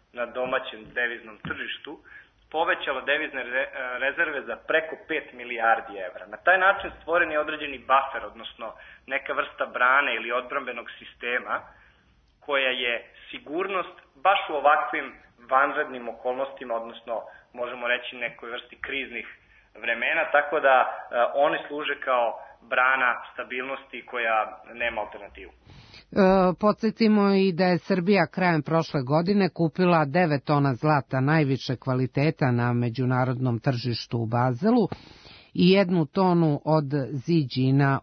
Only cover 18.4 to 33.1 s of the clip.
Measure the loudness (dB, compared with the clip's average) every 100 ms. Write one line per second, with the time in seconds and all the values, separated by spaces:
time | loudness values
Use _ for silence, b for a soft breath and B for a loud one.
18.4 | -12 -12 -12 -14 -8 -8 -8 -10 -12 -16
19.4 | b b b -8 -4 -2 -2 -2 2 2
20.4 | 2 2 6 6 4 -2 -4 0 0 2
21.4 | 2 0 -6 -8 -6 -6 -2 0 0 -4
22.4 | B B -4 2 4 4 2 0 -6 -12
23.4 | -8 -8 -6 -8 -12 -16 -10 -4 0 0
24.4 | -2 -6 -16 -6 -4 -4 -6 -10 -18 -18
25.4 | -20 -20 -20 B B B B 2 4 4
26.4 | 2 2 0 0 -2 2 4 4 4 4
27.4 | 2 2 2 2 0 0 2 2 2 0
28.4 | 2 2 2 0 0 -2 0 0 2 2
29.4 | 2 0 -2 2 2 4 2 2 2 2
30.4 | 2 2 2 2 2 2 0 0 2 4
31.4 | 2 0 -2 -6 -2 -2 0 0 0 2
32.4 | 2 2 2 0 -2 -2 0